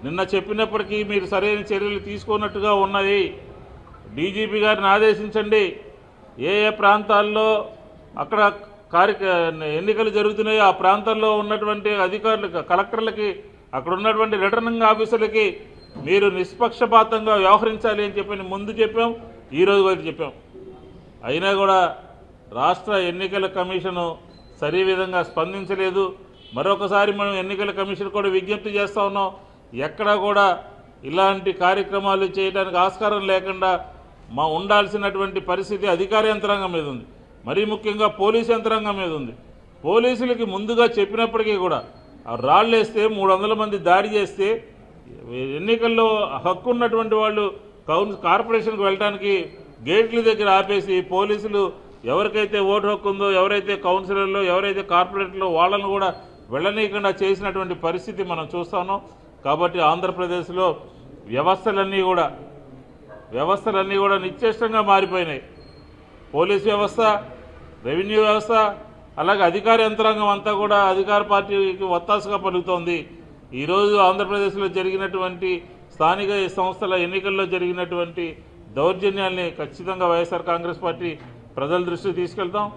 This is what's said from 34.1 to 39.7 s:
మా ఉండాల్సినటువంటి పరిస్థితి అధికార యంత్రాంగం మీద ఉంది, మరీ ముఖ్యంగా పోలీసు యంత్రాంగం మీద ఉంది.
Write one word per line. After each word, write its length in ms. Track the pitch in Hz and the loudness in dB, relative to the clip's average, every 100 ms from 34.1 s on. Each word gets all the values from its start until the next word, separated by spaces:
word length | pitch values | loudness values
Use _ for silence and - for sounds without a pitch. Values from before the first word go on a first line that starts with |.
| - - 120 | -20 -12 -2
మా 80 | 160 156 | -2 -2
ఉండాల్సినటువంటి 840 | 196 208 196 202 202 190 196 185 175 | 2 2 2 -2 -4 -2 -4 -4 -4
పరిస్థితి 380 | 180 190 202 202 170 | -4 -4 -4 0 0
అధికార 280 | 190 214 220 | 2 2 2
యంత్రాంగం 400 | 208 202 202 190 170 | 0 0 -2 -2 -4
మీద 100 | 147 | -6
ఉంది, 120 | 127 120 - - - 113 | -8 -14 -20 -20 -16 -4
మరీ 140 | 156 214 | -2 0
ముఖ్యంగా 340 | 214 214 208 214 208 | -2 -4 0 0 2
పోలీసు 280 | 196 226 233 | 2 2 2
యంత్రాంగం 420 | 233 226 220 208 196 | 0 0 -2 -2 -4
మీద 100 | 180 156 | -4 -6
ఉంది. 160 | 123 110 - - - | -8 -14 -20 -20 -20